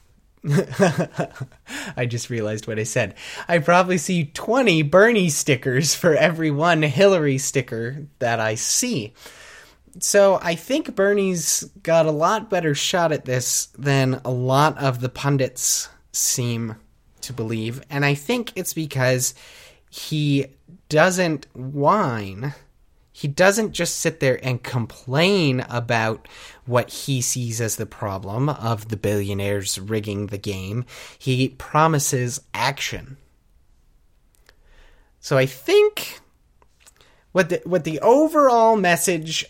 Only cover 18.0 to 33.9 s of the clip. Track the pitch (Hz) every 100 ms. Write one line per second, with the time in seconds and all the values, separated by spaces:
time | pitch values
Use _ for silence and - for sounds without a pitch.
18 | 143 143 - 240 233 185 175 165 151 131
19 | 131 127 131 - - - - _ _ -
20 | - 156 147 139 135 _ - - _ 151
21 | 180 185 175 147 - - 131 143 147 208
22 | 160 113 98 95 143 - _ _ _ _
23 | _ - 147 143 190 202 208 143 - -
24 | 165 160 135 127 127 120 - 127 113 -
25 | 127 139 180 202 147 127 - 120 117 117
26 | 113 110 - - - - - 120 - -
27 | - 131 123 127 117 113 113 - 104 -
28 | 107 95 98 110 147 - 113 107 110 107
29 | 104 104 101 98 101 101 95 95 101 110
30 | 104 101 101 101 104 95 95 117 123 -
31 | - - 135 127 131 - - 151 160 147
32 | - 131 123 - - 104 127 139 - 95
33 | 131 135 _ _ _ _ _ _ _